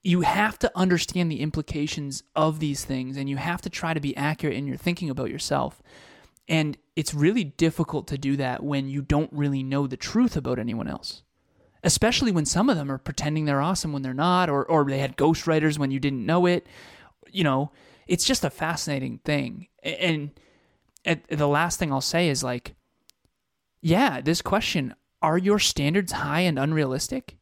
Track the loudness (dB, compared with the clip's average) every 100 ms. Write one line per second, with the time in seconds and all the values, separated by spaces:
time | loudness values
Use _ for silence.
0 | 4 4 4 2 0 0 -2 2 2 2
1 | 2 0 0 0 -2 -4 -4 -4 -4 -4
2 | -8 -10 _ 0 0 0 -4 -4 -4 -6
3 | -6 -6 -4 -4 -4 -4 -6 -6 -4 -2
4 | -4 -2 -2 -2 -4 -4 -6 -4 -4 -2
5 | -4 -4 -6 -6 -2 -2 -2 -6 _ -20
6 | -20 -20 -20 _ 0 0 0 -4 _ -6
7 | -4 2 2 4 -2 2 2 2 -2 -2
8 | -6 -4 -2 0 -2 -4 -2 -4 -2 -6
9 | 0 0 0 -2 0 0 -2 -2 -2 -4
10 | -2 2 2 0 -2 -2 -2 -4 -6 -8
11 | -10 -16 _ _ _ _ _ _ 0 2
12 | 2 2 2 2 2 2 2 2 -2 -6
13 | -6 -6 -2 0 2 2 0 -2 -2 -4
14 | -6 0 2 4 2 0 2 2 4 0
15 | -2 2 2 4 2 4 4 2 -2 0
16 | -2 -2 2 4 4 2 -2 -20 -20 -20
17 | -20 _ -8 0 2 2 -2 _ -20 _
18 | -4 0 0 0 -2 -2 -4 -4 -4 -4
19 | -4 -6 -2 -2 -2 -8 -18 _ -8 -2
20 | 0 0 -4 -12 _ _ _ _ _ _
21 | -4 -4 _ 0 2 2 0 0 -2 -2
22 | 0 2 2 0 -2 -6 -8 -20 _ _
23 | _ _ _ _ _ _ _ _ 2 4
24 | 4 0 0 0 0 0 0 -2 -4 -8
25 | _ _ 2 2 4 2 2 2 2 2
26 | 0 -4 -2 2 2 2 0 2 0 -2
27 | -4 -6 -8 -20